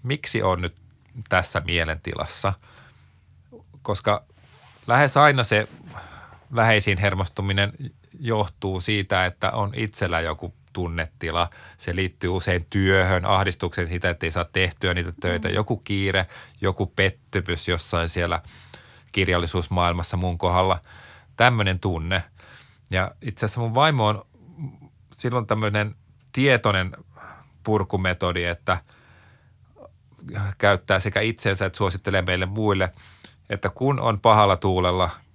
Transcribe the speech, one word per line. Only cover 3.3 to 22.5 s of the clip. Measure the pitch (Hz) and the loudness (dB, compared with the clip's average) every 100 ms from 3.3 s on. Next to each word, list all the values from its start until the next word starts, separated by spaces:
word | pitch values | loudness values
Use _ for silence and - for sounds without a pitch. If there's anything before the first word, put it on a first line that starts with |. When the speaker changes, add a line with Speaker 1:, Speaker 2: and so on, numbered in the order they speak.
| - _ - _ - | -20 _ -20 _ -12
Speaker 1:
Koska | - 104 - 104 - _ - - - - - | -6 -2 0 0 -4 _ -20 -20 -20 -16 2
lähes | 123 143 139 | 4 6 6
aina | 147 135 | 6 6
se | 117 107 107 - - - - - - - _ | 2 2 0 -10 -18 -18 -18 -20 -20 -20 _
läheisiin | 117 113 107 104 92 | 2 4 4 4 2
hermostuminen | 101 92 95 - 98 98 101 - 139 _ _ - | 2 0 -4 -4 -2 0 -2 -4 -16 _ _ -8
johtuu | 120 110 101 - 98 95 | -2 -2 -2 -4 -6 -4
siitä, | 98 107 95 95 90 | -2 -2 0 0 0
että | - 104 | -2 -4
on | 110 101 127 | -2 -4 -4
itsellä | 110 - 90 82 | -6 -4 -2 -2
joku | 82 80 87 - _ | -2 -6 -10 -14 _
tunnetila. | - 85 82 80 _ 82 82 87 - - - | -8 -6 -4 -8 _ -4 -2 -4 -6 -20 -12
Se | - 87 | -8 -4
liittyy | 92 _ 90 | -4 _ -4
usein | 92 - 90 82 | -2 0 -2 -2
työhön, | 98 95 98 92 92 | 0 4 4 4 2
ahdistukseen | 92 95 98 - 87 - 85 | 2 0 0 -4 -6 -6 -6
siitä, | 87 90 | -2 -4
että | 85 82 | -2 -4
ei | |
saa | 82 85 | -4 -4
tehtyä | 92 92 - 95 | 0 -2 0 -2
niitä | 90 85 85 | 0 -4 -4
töitä. | 90 87 90 | -4 -2 -2
Speaker 2:
Mm. | |
Speaker 1:
Joku | 95 107 110 | -2 -2 -6
kiire, | - 98 98 95 92 - - - | -4 -2 0 -2 -4 -10 -20 -4
joku | 98 92 95 | -4 -2 -4
pettymys | - 95 - _ 98 90 85 - | 0 0 0 _ -6 -4 -6 -4
jossain | 87 - 85 85 | -4 -2 -4 -2
siellä | 90 87 85 - - - - - - _ | -2 -2 -4 -6 -20 -20 -20 -20 -20 _
kirjallisuusmaailmassa | - 90 90 85 90 85 87 87 87 82 92 | -2 2 0 0 -4 -2 0 0 0 -4 -2
mun | 90 85 | -4 -2
kohdalla | 90 90 92 87 - - - - _ - | 0 2 2 0 -6 -20 -20 -20 _ 2
tämmönen | 123 113 95 92 | 4 4 0 0
tunne. | 98 82 80 92 - - - | -2 -4 -2 -4 -4 -18 -20